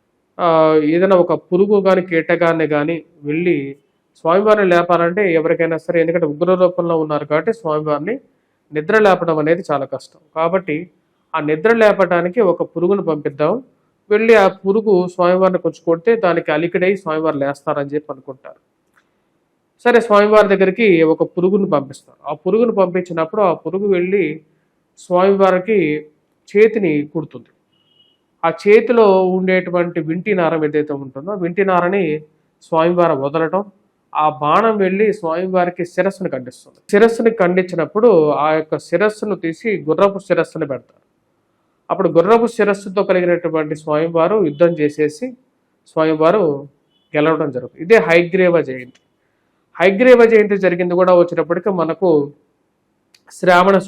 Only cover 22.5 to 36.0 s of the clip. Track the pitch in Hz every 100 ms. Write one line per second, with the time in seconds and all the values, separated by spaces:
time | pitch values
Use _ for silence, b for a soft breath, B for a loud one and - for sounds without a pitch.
22.5 | 220 233 196 180 180 180 165 160 214 190
23.5 | 156 160 190 202 180 180 202 151 156 _
24.5 | _ _ _ _ _ - 180 196 196 190
25.5 | 185 185 208 156 151 151 _ _ _ _
26.5 | 202 220 220 180 147 147 165 151 123 -
27.5 | _ _ _ _ _ _ _ _ - 165
28.5 | 160 202 226 226 233 208 190 185 185 185
29.5 | 185 180 175 175 170 156 175 208 190 160
30.5 | 165 151 147 151 139 135 135 170 202 170
31.5 | 180 190 180 175 202 165 151 - _ _
32.5 | _ - 160 165 175 170 139 139 160 160
33.5 | 185 208 _ _ _ _ 151 151 143 151
34.5 | 175 226 208 190 196 214 208 165 170 185
35.5 | 185 175 180 170 180